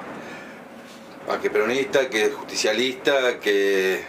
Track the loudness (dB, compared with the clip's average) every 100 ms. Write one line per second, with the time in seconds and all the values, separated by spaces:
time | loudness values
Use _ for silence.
0 | -12 -14 -14 -14 -16 -18 -18 -18 -18 -20
1 | -20 -10 -6 -2 0 2 2 0 2 2
2 | 2 2 2 0 -6 -2 2 2 0 0
3 | 2 4 2 2 2 2 4 4 2 0